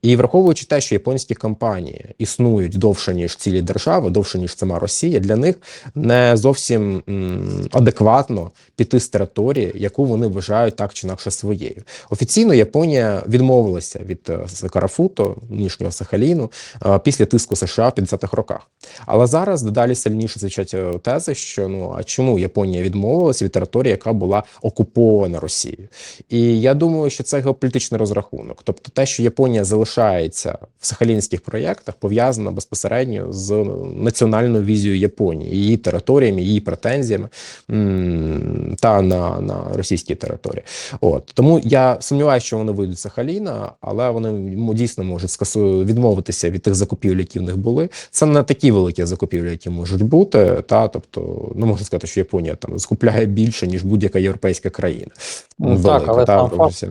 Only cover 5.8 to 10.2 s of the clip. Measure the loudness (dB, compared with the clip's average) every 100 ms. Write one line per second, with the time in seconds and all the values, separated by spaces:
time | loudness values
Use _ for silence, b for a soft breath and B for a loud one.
5.8 | B -4 2 4 6 6 4 2 0 0
6.8 | 0 -4 -4 -6 -4 -4 -4 -6 -2 4
7.8 | 4 4 4 4 2 -6 -8 _ b -4
8.8 | 2 2 0 -4 -4 -2 -2 0 -2 -4
9.8 | -6 -2 0 0